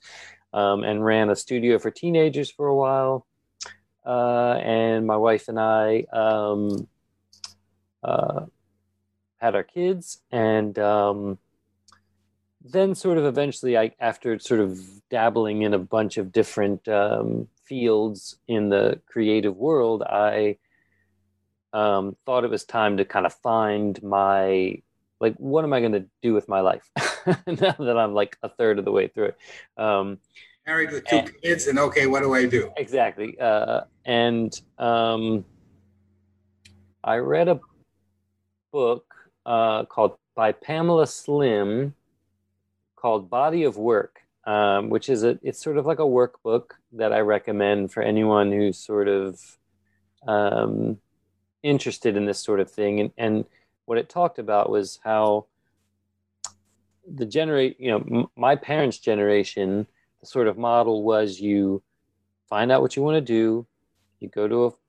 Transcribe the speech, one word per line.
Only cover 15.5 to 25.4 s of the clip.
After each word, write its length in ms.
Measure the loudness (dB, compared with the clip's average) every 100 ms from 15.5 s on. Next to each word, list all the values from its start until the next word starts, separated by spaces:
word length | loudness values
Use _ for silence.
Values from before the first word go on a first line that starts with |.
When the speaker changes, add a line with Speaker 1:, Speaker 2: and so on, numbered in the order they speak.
| 0
Speaker 1:
in 120 | 0
a 40 | 0
bunch 380 | 0 -2 0 -4
of 140 | -2
different, 540 | 0 0 0 -2 -2 -2
um, 600 | 0 2 0 -2 -4 -8 _
fields 760 | _ -2 2 2 0 -6 -16 -18 -4
in 220 | -2 2
the 320 | 4 2 0 _
creative 500 | -2 2 2 0 -2
world, 460 | 0 2 2 0
I, 540 | -2 0 2 2 -2 -2 _ _ _ _ _ _ _ _ _ _ _
um, 440 | -2 0 0 -2 -8 -2
thought 180 | 0
it 60 | 0
was 140 | -4
time 320 | -4 0 2 2
to 60 |
kind 220 | 0 0 -2
of 80 |
find 640 | -2 -2 0 0 0 -2 -6
my, 800 | -2 2 2 2 2 2 0 -6 _ _ _ _
like, 140 | -2
what 280 | -2